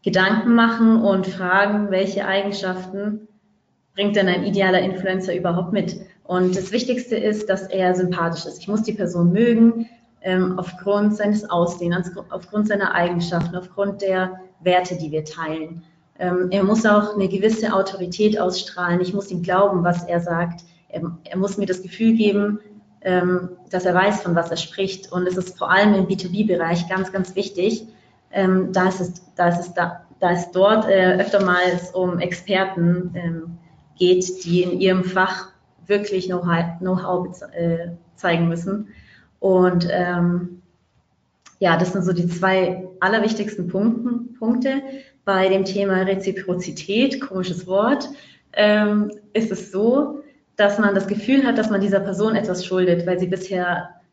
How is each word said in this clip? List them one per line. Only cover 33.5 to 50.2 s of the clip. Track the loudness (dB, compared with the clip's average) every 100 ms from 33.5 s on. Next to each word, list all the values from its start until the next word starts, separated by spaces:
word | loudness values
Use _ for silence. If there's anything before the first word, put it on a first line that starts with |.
| -16 _ _ _ _
geht, | 4 4 2 -6
die | 0 0
in | 2 2
ihrem | 2 2
Fach | 0 0 0 -2 -10 _ _ _ -2
wirklich | -2 0 -4 -2
Know-how, | -2 0 0 0 -4
Know-how | -2 -2 0 -2 -4
beze-, | -10 -14
äh, | -4 -2 -2 -6 -14 _ _
zeigen | 0 2 2
müssen. | 0 -4 -6 -8 -16 -20 -20 _ _
Und, | 2 4 4 4 0
ähm, | 0 0 0 0 0 -4 -12 _ _ _ _ _ _ _ _ -20 _
ja, | 2 2
das | 2
sind | 0
so | -2
die | 0 -2
zwei | 0 0 2 0 -2 -10 -4
allerwichtigsten | 0 2 0 -2 -6 -6 -4
Punkten, | 0 0 0 -2 -4 -8 -6
Punkte. | -2 0 0 -2 -6 -16 -18 _
Bei | -2 2 4
dem | 2
Thema | 0 -2 0 0
Reziprozität, | 0 -2 -2 -6 -4 -6 -6 -12 -4 0 0 -2
komisches | -6 -6 -6 -6 -2
Wort, | 0 0 0 -4 -14 -20 _ _
ähm, | 0 2 4 2 0 -2 -6 -6
ist | -4 -2
es | -4 -6
so, | 0 2 2 0 -6